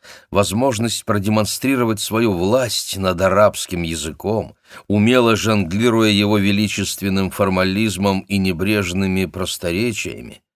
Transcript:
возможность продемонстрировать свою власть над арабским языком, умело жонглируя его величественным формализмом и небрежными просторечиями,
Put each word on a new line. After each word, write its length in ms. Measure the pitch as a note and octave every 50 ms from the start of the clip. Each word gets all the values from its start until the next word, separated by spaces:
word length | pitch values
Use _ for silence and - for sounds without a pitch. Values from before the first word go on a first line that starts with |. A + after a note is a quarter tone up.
| - - - - _ -
возможность 720 | - G2 G2+ F2+ F#2+ A2+ C3 C#3 A#2 G2+ A#2 A2+ - - -
продемонстрировать 920 | - G#2 G#2 F#2+ G#2+ G#2+ A2 G#2 - - - - C3+ C#3 B2 A#2+ A2+ A2 G#2
свою 340 | - - G#2 A2+ A#2 A2 F#2+
власть 640 | E2+ F2+ G2 A#2 C3 B2+ A2 - G#2 - - F#2+
над 240 | F#2+ F#2+ F#2 F2+ E2
арабским 640 | F#2+ F#2 F2+ G2+ G#2+ G2 - - - - F2+ F2 E2+
языком, 720 | D#2+ E2 D#2 D2+ D#2+ D2 - - G2 A2 G#2+ F2 - - _ _ - - - -
умело 480 | - G2+ G#2+ G#2 A2+ B2+ B2+ A#2 A2+ A2
жонглируя 720 | G2+ - A2+ A2 G#2 F#2 D#2+ F#2 G#2 A#2+ B2 A2+ A2+ A2 G#2+
его 300 | G#2 G2+ G#2 G2+ G#2+ G#2
величественным 920 | F#2+ G2+ G2 G2+ G#2+ G2 - G#2 F#2+ - - - F#2+ G2 F#2+ G2 F#2+ F2+
формализмом 920 | - - G2+ F#2+ F#2+ F#2 F#2 F#2+ F#2+ G#2 A2+ A2 F2+ F2+ G2+ G2+ F#2+ F#2+
и 180 | - - G2+ G2
небрежными 840 | F#2+ F#2+ F2 D#2+ F#2+ G2+ G#2+ G#2 F#2+ F2 F2+ F#2+ G2 F#2+ F#2 F#2+ F#2
просторечиями, 1160 | D#2+ - F#2 F#2 - - - F#2 E2+ E2+ F#2+ A#2 B2 G#2+ - - E2 - - B1 - - - _ _ _